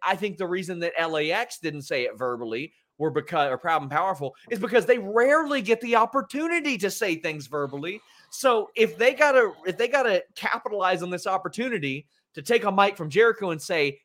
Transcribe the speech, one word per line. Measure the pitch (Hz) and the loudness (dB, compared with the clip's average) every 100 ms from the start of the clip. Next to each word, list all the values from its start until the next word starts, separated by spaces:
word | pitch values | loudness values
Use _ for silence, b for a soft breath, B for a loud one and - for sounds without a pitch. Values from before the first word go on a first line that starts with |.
I | 180 185 | -4 -2
think | 208 170 | -4 -4
the | 180 | -4
reason | 185 180 175 | -4 -6 -6
that | 170 - | -4 -2
L | 165 156 | 0 0
A | 151 | 0
X | 196 240 - | -2 -4 -6
didn't | 160 147 | -8 -6
say | 135 143 | -4 -2
it | 120 110 | -2 -4
verbally | 127 120 117 117 156 _ _ - | -4 -4 -6 -6 -8 _ _ -6
were | 156 | -4
because, | 143 147 165 143 | -2 -2 0 0
or | 131 | 0
Proud | 170 156 | 0 -2
and | 139 | 0
Powerful, | 151 190 147 139 - b | -2 -2 -2 -6 -10 b
is | 214 | -6
because | 208 233 185 | 0 2 4
they | 247 | 2
rarely | 196 226 262 311 294 277 | 2 2 4 4 2 0
get | 196 226 | 0 0
the | 240 226 | 2 2
opportunity | 233 269 - 285 330 339 294 220 | 4 0 -2 -4 -2 -2 -2 -2
to | 196 | -2
say | - 202 160 | -2 -2 -2
things | 165 151 135 | -4 -8 -6
verbally. | 147 139 139 165 214 _ b b | -4 -4 -6 -8 -10 _ b b
So | - 269 226 - - | -2 2 2 0 2
if | 220 214 | 0 4
they | 247 | 2
gotta, | 269 294 262 208 - 180 | 4 6 6 4 0 -6
if | 180 | -2
they | 240 | 2
gotta | 277 240 180 - - | 2 2 0 -2 -6
capitalize | 226 233 226 208 185 175 | -4 -4 -4 0 0 0
on | 175 | -2
this | 180 202 | -6 -2
opportunity | 190 185 - 254 208 139 139 - _ _ | -4 -4 -4 -4 -2 -4 -6 -10 _ _
to | 160 | -8
take | 143 233 | 0 0
a | 202 | 2
mic | 190 202 - | 4 2 2
from | 156 | -2
Jericho | 170 233 226 190 | 4 4 2 -2
and | 156 | -4
say, | - 170 143 139 | -2 0 0 -2